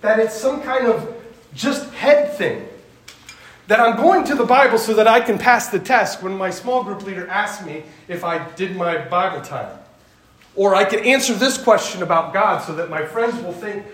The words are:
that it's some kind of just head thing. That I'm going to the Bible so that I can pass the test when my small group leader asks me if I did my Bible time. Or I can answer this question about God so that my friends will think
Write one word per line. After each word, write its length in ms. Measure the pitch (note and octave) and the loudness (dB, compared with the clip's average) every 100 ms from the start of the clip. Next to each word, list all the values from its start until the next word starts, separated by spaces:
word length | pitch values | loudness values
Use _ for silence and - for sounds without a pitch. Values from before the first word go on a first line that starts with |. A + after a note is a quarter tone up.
that 180 | G#3 A3 | 0 2
it's 160 | A3 - | 0 0
some 260 | C4 D4 | -2 -2
kind 260 | B3+ C4 A#3+ | -4 0 2
of 260 | G#3 D3+ - - - _ | 0 -4 -12 -18 -20 _
just 360 | - C#4 - - | -6 -4 -4 -8
head 400 | - C4+ D4 - - | -2 4 4 4 -2
thing. 300 | E3+ - - - - _ - - - - - - - | -4 -4 -10 -18 -20 _ -20 -20 -20 -20 -20 -20 0
That 120 | A3 | 4
I'm 180 | A#3 A3 | 4 4
going 280 | D#4 F#4 - | 4 4 2
to 100 | C#4 | 0
the 100 | A#3 | 4
Bible 320 | B3+ C4 A3+ | 6 6 4
so 160 | A3 | 2
that 140 | G#3+ A3 | 4 6
I 120 | A#3 | 6
can 180 | A#3+ G3+ | 4 2
pass 320 | B3 A#3 - | 4 2 2
the 100 | G3 | -4
test 420 | - B3 F3+ - | 0 2 2 -4
when 160 | F#3 F#3+ | -8 -4
my 120 | F#3+ | -6
small 340 | F#3 B3 B3+ | -6 -2 -2
group 200 | G3+ G3 | -2 -8
leader 240 | F#3+ F3+ E3+ | -10 -10 -6
asks 380 | F#3+ G#3+ - E3+ | -4 -4 -8 -12
me 180 | D#3 - - - | -14 -16 -20 -12
if 160 | F3 | -8
I 240 | F3 E3 - | -4 -6 -8
did 240 | - F#3 F#3 | -8 -6 -4
my 240 | E3+ E3 | -4 -4
Bible 420 | C#3 F3 F#3 - | -2 -2 -2 -4
time. 360 | - C#3 - - - _ _ _ _ _ _ - | -10 -10 -12 -14 -20 _ _ _ _ _ _ 0
Or 200 | G3 F#3+ | 4 4
I 100 | G3+ | 4
can 140 | G#3+ | 2
answer 340 | A#3 C4 - | 2 2 2
this 240 | G3+ C4 - | 0 0 0
question 460 | A#3+ G#3 - F3+ | 2 2 2 -6
about 280 | F3 E3 E3 | 0 0 0
God 280 | F#3+ G#3+ E3+ | 0 0 0
so 160 | - D#3+ | -4 -8
that 140 | E3 | -6
my 140 | D#3 - | -6 -6
friends 360 | A3+ A#3 - | -2 -2 -4
will 120 | F3+ | -10
think 320 | - G#3 G3+ - | -10 -10 -12 -14